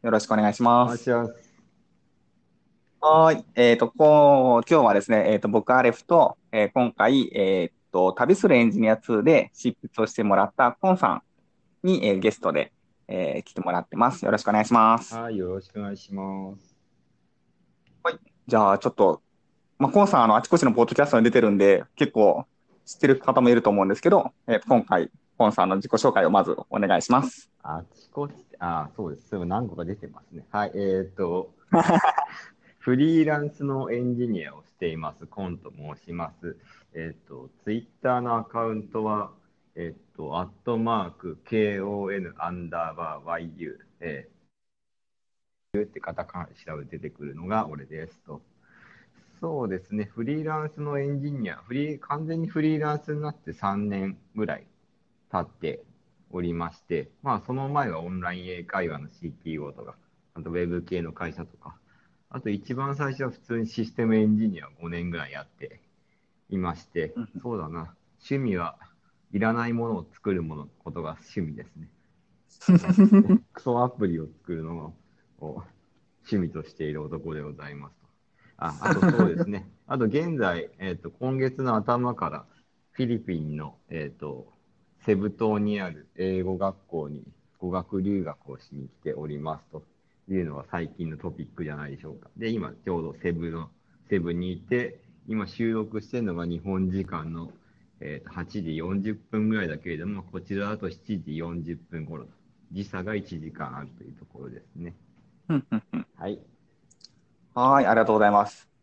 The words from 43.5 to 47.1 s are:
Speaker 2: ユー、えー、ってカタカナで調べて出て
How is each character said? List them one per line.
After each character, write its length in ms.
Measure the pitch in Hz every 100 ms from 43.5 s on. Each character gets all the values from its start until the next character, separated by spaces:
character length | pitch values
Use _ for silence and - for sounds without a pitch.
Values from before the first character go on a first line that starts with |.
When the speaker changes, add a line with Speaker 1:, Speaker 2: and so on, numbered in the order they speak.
| 82
Speaker 2:
ユ 240 | 78 - _ _
ー、 0 |
え 280 | 85 69 - _ _ _ _ _ _ _ _ _ _ _ _ _ _
ー、 100 | 104
っ 20 | 104
て 160 | -
カ 120 | - -
タ 100 | 87
カ 140 | 90
ナ 80 | 85
で 60 | _
調 200 | - 76
べ 80 |
て 140 | 69 78
出 60 |
て 60 | 78